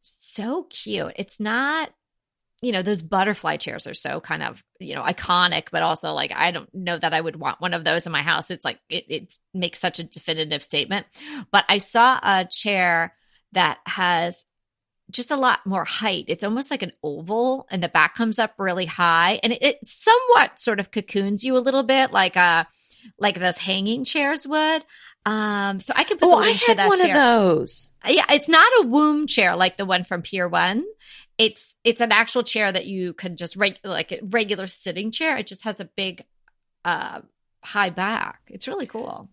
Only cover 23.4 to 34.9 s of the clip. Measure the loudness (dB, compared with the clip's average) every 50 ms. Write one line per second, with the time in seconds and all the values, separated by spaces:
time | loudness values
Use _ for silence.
23.4 | -2 -2 -2 -2 -4 -4 -4 -2 -2 -2 -2 -4 -4 -4 -2 0 0 0 0 -2
24.4 | -4 -2 0 0 2 2 0 -2 -4 _ -20 -20 -20 -20 _ _ _ -4 -2 -2
25.4 | -2 -2 -2 -2 -2 -2 -4 -6 -6 -4 0 0 0 0 0 2 6 6 8 8
26.4 | 6 4 2 2 4 4 4 4 6 4 6 6 4 4 6 6 6 6 6 6
27.4 | 6 4 4 2 2 0 -2 -4 -4 -10 _ _ 0 2 4 4 4 4 2 2
28.4 | 4 4 6 8 8 8 8 6 4 6 4 4 4 4 2 0 -2 -2 0 2
29.4 | 2 2 4 4 2 2 2 -2 -2 0 0 -2 0 -4 -6 -8 -8 -6 -4 -4
30.4 | -4 0 2 2 2 2 0 -2 -4 -6 -10 _ _ -20 -20 -20 -20 _ _ _
31.4 | 2 2 2 -4 -16 -16 -18 _ _ 0 2 2 2 4 6 4 4 4 0 -2
32.4 | -2 -2 -2 -2 0 0 0 -2 -4 -4 -6 -6 -6 -6 -8 -8 -10 -10 -10 -8
33.4 | -10 -10 -4 0 0 0 0 -2 _ -8 -6 -6 -4 -6 -8 -10 -10 -4 -2 -2
34.4 | -2 -2 -4 -6 -6 -10 -10 -10 -8 -8